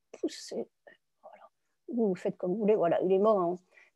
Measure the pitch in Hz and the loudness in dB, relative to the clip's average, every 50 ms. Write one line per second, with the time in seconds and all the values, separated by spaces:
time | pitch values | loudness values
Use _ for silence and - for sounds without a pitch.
0 | _ _ - - - 320 - - - - - 233 - _ _ _ _ - - _ | _ _ -14 -8 -8 -8 -8 -8 -14 -10 -8 -10 -10 _ _ _ _ -20 -20 _
1 | _ _ _ _ - - - - - - _ _ _ _ _ _ _ - 277 240 | _ _ _ _ -20 -20 -20 -20 -20 -20 _ _ _ _ _ _ _ -6 -2 0
2 | 226 202 185 - - 208 - - - 180 180 226 214 202 220 185 160 170 - - | 0 0 0 -2 -4 -6 -6 -4 -4 -4 -2 0 2 2 2 4 2 2 2 2
3 | - 185 190 190 202 220 220 196 175 170 180 180 _ _ _ - - _ - | 2 2 4 4 4 4 4 2 2 -2 -4 -6 _ _ _ -20 -14 _ 2